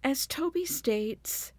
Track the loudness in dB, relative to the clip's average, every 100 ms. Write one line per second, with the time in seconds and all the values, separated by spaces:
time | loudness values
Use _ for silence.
0 | 2 0 0 0 0 0 0 0 2 2
1 | 0 -4 -6 -6 -6